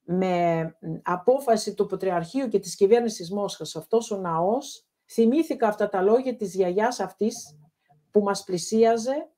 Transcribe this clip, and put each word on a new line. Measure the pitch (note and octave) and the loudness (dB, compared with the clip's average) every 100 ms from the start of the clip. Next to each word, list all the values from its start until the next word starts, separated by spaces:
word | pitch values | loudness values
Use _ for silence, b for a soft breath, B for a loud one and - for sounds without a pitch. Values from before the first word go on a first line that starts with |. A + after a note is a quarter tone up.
με | - F3+ F#3 F3 E3+ E3 E3 - E3+ D#3+ | -2 -2 0 2 2 0 -4 -8 -10 -8
απόφαση | - F3 G3+ C4+ C4+ A3 - | -4 0 2 2 2 0 0
του | G3+ G3+ | -4 -4
Πατριαρχείου | F#3 F#3+ F3 E3 C4 C4 | -2 -2 -2 -2 -4 -2
και | G#3 | -2
της | F3+ - | -4 0
κυβέρνησης | G3 A#3 A#3 G#3+ E3+ | 4 4 4 -6 -8
Μόσχας | G3+ G3 - D#3 D#3+ | -6 -6 -8 -10 -12
αυτός | - A3+ A3+ | -2 -2 -2
ο | G3 | -6
ναός, | F3+ D#3+ F3+ B3 D4 - _ _ _ | -2 0 0 -2 -4 -20 _ _ _
θυμήθηκα | - A3+ C#4+ D#4+ C4+ A3 | 2 4 4 0 0 0
αυτά | G#3 G#3 | 0 -2
τα | F#3+ | 0
λόγια | F#3+ A#3+ C4 A3+ | 2 2 0 -6
της | G3 F#3 | -6 -2
γιαγιάς | F3+ F#3 A3+ B3+ | 0 2 -2 -2
αυτής | F#3+ - G#3+ - - - _ _ _ _ _ | -8 -4 -4 -4 -16 -20 _ _ _ _ _
που | G#3+ | 0
μας | G3+ G3 | 2 -4
πλησίαζε | - F3+ - A3 A3+ A#3 A3+ C#4+ D#4+ | -4 -6 -2 4 4 4 0 -4 -6